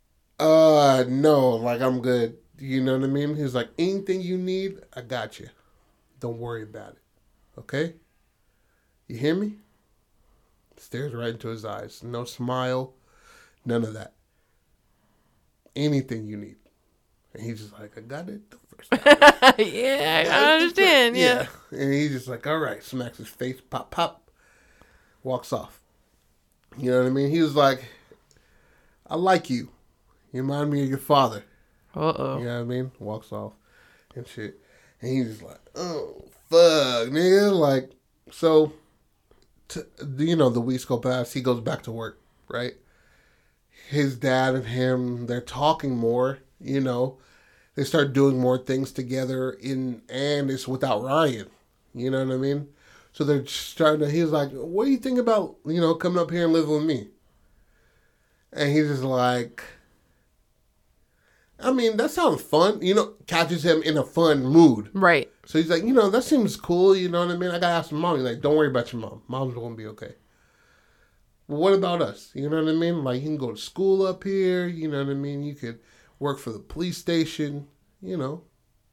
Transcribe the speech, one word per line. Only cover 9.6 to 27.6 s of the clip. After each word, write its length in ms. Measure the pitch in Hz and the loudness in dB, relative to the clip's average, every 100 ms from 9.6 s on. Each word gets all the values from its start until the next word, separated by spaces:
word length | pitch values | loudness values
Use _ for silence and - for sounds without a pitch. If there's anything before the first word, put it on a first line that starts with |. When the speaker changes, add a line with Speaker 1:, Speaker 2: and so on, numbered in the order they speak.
| _ _ _ _ _ _ _ _ _ _ _ _ | _ _ _ _ _ _ _ _ _ _ _ _
Speaker 1:
Stares 360 | - 120 143 | -14 -10 -10
right 160 | 117 117 | -8 -8
into 200 | 117 117 | -8 -10
his 160 | 113 107 | -10 -10
eyes. 360 | 101 107 - | -12 -12 -16
No 220 | 117 120 120 | -12 -10 -10
smile. 680 | - 123 127 127 127 131 _ _ _ _ - _ _ | -8 -6 -4 -2 -4 -6 _ _ _ _ -20 _ _
None 200 | - 117 | -4 -4
of 100 | 113 | -4
that. 200 | 107 - _ _ _ _ _ _ _ _ _ _ _ _ _ _ _ _ - | -8 -18 _ _ _ _ _ _ _ _ _ _ _ _ _ _ _ _ -4
"Anything 520 | 147 143 131 113 107 | -2 -2 -2 -8 -10
you 100 | 104 | -12
need." 200 | 101 - _ _ _ _ _ _ _ | -14 -18 _ _ _ _ _ _ _
And 80 | - | -14
he's 160 | 113 107 | -12 -12
just 120 | 107 104 | -14 -20
like, 180 | 104 - | -20 -20
"I 40 | |
got 260 | 110 143 180 | -16 -14 -12
it 200 | 208 - | -16 -18
the 60 | - _ - | -20 _ -20
first 160 | - | -6
time." 100 | 269 | 4
Speaker 2:
<laughs> 540 | 285 294 285 269 262 262 | 8 10 10 10 6 6
Yeah, 640 | 214 180 254 269 151 160 | 2 -2 -2 0 0 0
I 20 | 165 | 2
Speaker 1:
"Got 0 | |
it 0 | |
the 40 | |
fir-," 240 | - 285 | 4 4
Speaker 2:
understand, 640 | 311 339 349 381 294 240 247 | 4 2 4 6 6 4 4
yeah. 300 | 254 247 - - - | 2 2 -2 -14 -14
Speaker 1:
Yeah. 80 | 131 | -6
And 140 | 139 | -2
he's 180 | 139 151 | 0 0
just 160 | 131 120 | -4 -8
like, 180 | 117 143 | -10 -6
"All 120 | 160 | -4
right." 260 | 143 104 | -4 -8
Smacks 340 | - 131 120 - | -10 -10 -10 -12
his 100 | 113 | -18
face. 320 | - 127 127 | -10 -10 -10
Pop, 280 | _ 127 - | _ -12 -8
pop. 380 | - 170 - _ _ _ _ _ _ _ _ _ _ | -4 -4 -6 _ _ _ _ _ _ _ _ _ _
Walks 300 | 131 127 - | -8 -8 -6
off. 260 | 120 - - _ _ _ _ _ _ _ _ _ - | -8 -10 -20 _ _ _ _ _ _ _ _ _ -8
You 140 | 127 | -2
know 80 | 127 | 2
what 80 | 127 | 2
I 20 | |
mean? 180 | 135 139 | 0 0
He 120 | 160 | 0
was 140 | 156 | 0
like, 300 | 139 | 2